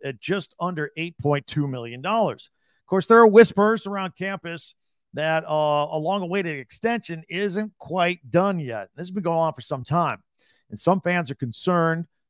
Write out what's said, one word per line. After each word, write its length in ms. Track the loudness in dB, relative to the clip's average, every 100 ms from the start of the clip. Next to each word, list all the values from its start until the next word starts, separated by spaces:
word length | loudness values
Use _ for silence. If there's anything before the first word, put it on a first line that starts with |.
at 160 | -12 -10
just 340 | -4 -4 -6 -6
under 300 | -6 -4 -6 -6
eight 200 | -10 -4
point 280 | -2 -2 -2
two 200 | -4 -4
million 340 | -6 -10 -10
dollars. 500 | -4 0 0 -2 -14 _ _ _
Of 20 | _
course, 180 | -2 6
there 120 | 8
are 80 | 10
whispers 600 | 10 8 6 2 2 -4
around 280 | -8 -8 -8
campus 580 | -8 -8 -10 -12 -14 _ _ _ _
that, 300 | -6 -2 -2
uh, 40 | 0 0 2 2 0
a 80 | -4
long-awaited 600 | -2 -4 -2 -4 -4 -8
extension 680 | -12 -6 -4 -4 -6 -12 -10
isn't 440 | -6 -4 -4 -8 -12
quite 420 | -8 -2 -2 -2 0
done 280 | 0 2 -2
yet. 300 | -6 -8 -10
This 140 | -14 -10
has 20 |
been 120 | -6
going 160 | -2 0
on 160 | -2
for 80 | -4
some 220 | -10 -10
time, 380 | -2 0 0 -4 _ _ _ _ _
and 80 | -2
some 220 | 2 2
fans 300 | 0 -2 -4
are 40 |
concerned, 720 | -6 -8 -4 0 2 2 -2 -8 _